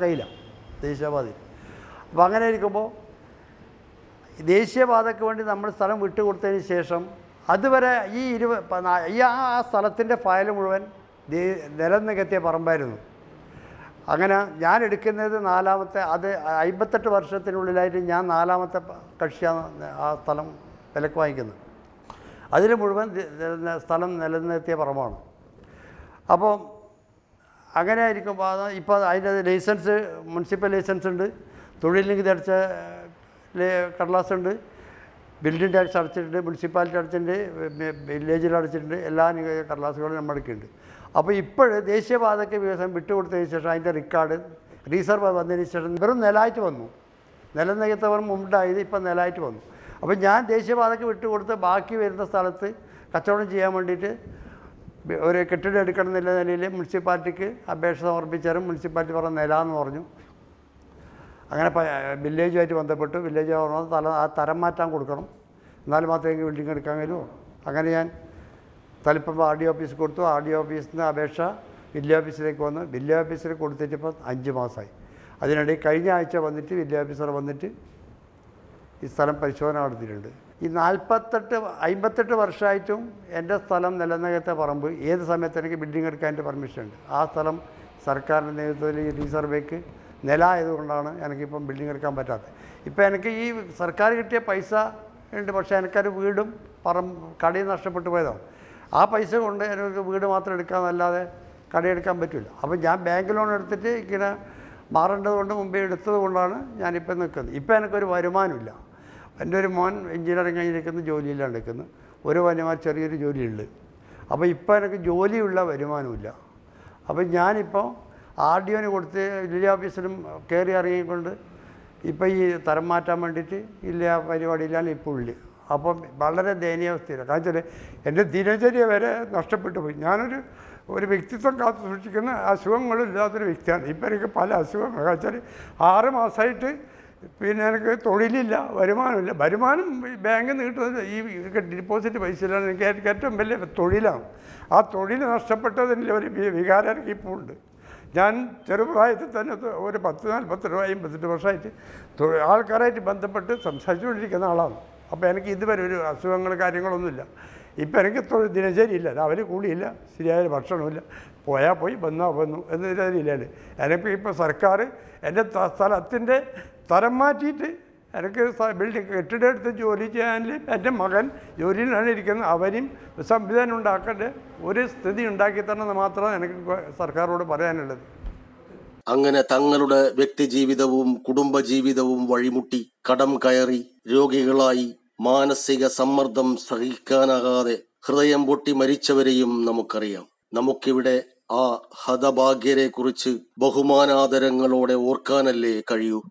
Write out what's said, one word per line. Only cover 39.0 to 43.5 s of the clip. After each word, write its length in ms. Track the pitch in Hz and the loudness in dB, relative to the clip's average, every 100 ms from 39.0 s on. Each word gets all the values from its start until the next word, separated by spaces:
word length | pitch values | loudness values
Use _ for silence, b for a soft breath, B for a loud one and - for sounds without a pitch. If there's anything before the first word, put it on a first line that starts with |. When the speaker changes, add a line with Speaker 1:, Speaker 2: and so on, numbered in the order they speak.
| 160 | -2
Speaker 1:
എല്ലാ 180 | 160 165 170 | 2 2 2
നികുതി 240 | 160 160 147 | -4 -6 -6
കടലാസുകളും 460 | 147 143 147 151 160 | -6 -6 -4 -6 -6
നമ്മൾ 140 | 151 139 | -6 -6
എടുക്കുന്നുണ്ട്. 320 | 127 110 107 - B B B 160 | -8 -10 -14 -20 B B B 0
അപ്പോൾ 140 | 156 202 | 2 0
ഇപ്പോൾ 260 | 151 - 262 208 190 | 0 4 4 4 2
ദേശീയപാതയ്ക്ക് 640 | 214 220 247 226 208 208 208 | 0 2 2 2 2 0 -2
വികസനം 280 | 196 180 185 175 | -2 -2 -4 -4
വിട്ടുകൊടുത്തതിന് 520 | 151 196 180 180 165 | -2 -2 0 -2 -2